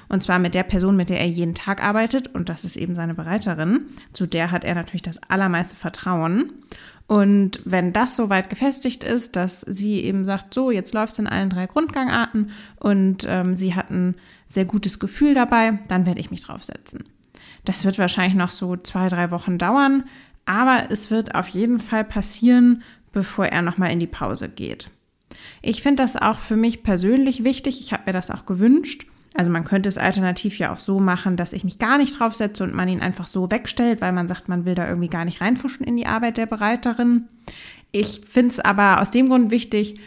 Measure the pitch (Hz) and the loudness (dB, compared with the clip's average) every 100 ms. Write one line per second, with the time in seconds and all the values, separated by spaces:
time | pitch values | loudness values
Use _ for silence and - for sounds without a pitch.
0 | - 190 185 180 175 185 185 185 185 196 | -4 -2 0 0 2 0 0 2 4 4
1 | 180 185 175 170 170 170 - 196 202 214 | 2 0 -2 0 -2 -4 -6 -2 0 0
2 | 226 269 254 - 170 165 175 - 175 175 | 0 -2 -4 -6 -6 -6 -8 -6 -6 -4
3 | 165 160 160 208 208 156 160 254 - - | -4 -6 -4 -4 -2 -2 0 0 -2 -12
4 | - - 180 165 170 175 - 170 170 175 | -16 -6 -4 -2 -2 -2 -2 -4 -4 -8
5 | 170 165 - 190 190 170 175 - 170 - | -8 -12 -4 0 2 0 -2 -6 -10 -8
6 | 185 175 165 196 359 - - - - - | -4 -2 0 0 0 -6 -20 -20 -20 -20
7 | - 208 202 202 190 - - 185 175 202 | 0 4 6 6 4 0 -2 0 2 2
8 | 254 - 214 190 190 - 277 269 254 247 | 0 0 0 0 0 -2 0 0 -2 -4
9 | - 240 226 - 185 - - 196 208 202 | -2 -2 -2 -2 -2 -4 -6 -4 -2 -2
10 | - 196 190 196 - - 262 208 180 220 | 0 -2 -2 -4 -4 -2 0 0 -2 -2
11 | 220 - 208 - 196 180 185 294 320 277 | -2 -4 -2 0 0 -2 -4 -4 -6 -4
12 | 254 233 233 220 208 - - - 208 202 | -2 0 0 -2 -4 -6 -20 -4 0 4
13 | 190 190 - 185 180 185 185 180 - 185 | 2 0 -2 -2 0 -2 -2 -2 -4 -2
14 | 180 180 - - - 190 185 208 202 - | -2 -2 -10 -20 -6 -2 0 0 -2 -4
15 | 202 - 294 269 240 233 226 208 - 185 | -6 2 4 4 4 4 4 0 0 0
16 | 180 175 - - - - - - - - | 2 0 -6 -12 -12 -14 -14 -14 -14 -14
17 | - _ _ - - - - 185 196 190 | -16 _ _ -20 -20 -8 -4 0 0 2
18 | 180 - 185 190 180 - 180 180 - 180 | 0 2 2 2 0 -2 -4 -4 -4 -2
19 | 185 180 175 175 - 175 180 262 277 269 | 0 0 -2 -2 -2 0 2 4 4 2
20 | 262 - - - - 196 254 254 - 202 | -2 -12 -20 -10 -4 2 4 2 0 -4
21 | - 220 220 - - 180 233 240 - 220 | -2 -2 0 -4 -4 -2 0 0 0 -2
22 | 214 214 - - 240 247 247 240 - - | -2 -4 -6 2 6 8 8 6 0 -20
23 | _ 202 185 - 190 160 175 175 180 170 | _ -6 -4 -2 0 0 0 0 0 0
24 | 170 - 107 - - - - - - - | -2 -4 -6 -6 -8 -10 -10 -10 -14 -20
25 | _ _ _ - - - - 214 285 277 | _ _ _ -20 -20 -8 -6 -2 2 2
26 | 254 - - 220 - 220 233 226 - 180 | 2 2 0 0 0 2 2 0 0 2
27 | 185 262 269 254 233 269 285 254 - - | 4 4 4 2 0 0 -4 -6 -6 -6
28 | - 185 - - - 185 226 294 294 - | -4 -4 -4 -8 -6 2 6 6 4 -8
29 | - _ _ - 175 170 160 196 196 185 | -14 _ _ -2 0 0 0 0 0 0
30 | - 190 185 180 208 - 170 - - 196 | 0 2 0 0 -4 -2 -4 -4 -2 2
31 | 190 180 190 175 170 - 185 - 226 277 | 2 2 0 -2 -2 -4 -6 -2 2 2
32 | 277 - 226 220 208 208 185 - 180 185 | 2 2 -2 0 -4 -4 -4 -2 -2 0
33 | 180 185 175 185 180 226 - - 240 226 | -2 -4 -6 -4 -2 -2 -4 0 0 2
34 | 185 180 175 180 - 180 175 175 170 175 | 0 -2 -2 -6 -4 -2 -2 -2 -2 -2
35 | 175 170 170 - 196 247 262 - 254 240 | -2 -4 -4 -2 0 0 -2 -6 -4 -2
36 | - 220 233 233 226 220 208 240 240 233 | -2 0 0 -2 -4 -2 0 0 -2 0
37 | 240 240 233 _ - - - - _ 202 | 4 2 0 _ -20 -20 -20 -20 _ -2
38 | 208 - - 247 247 240 - 202 202 185 | -2 -4 -2 2 2 2 0 4 6 6
39 | 196 240 262 254 226 233 - 208 208 - | 4 4 6 6 4 2 0 -2 -2 -6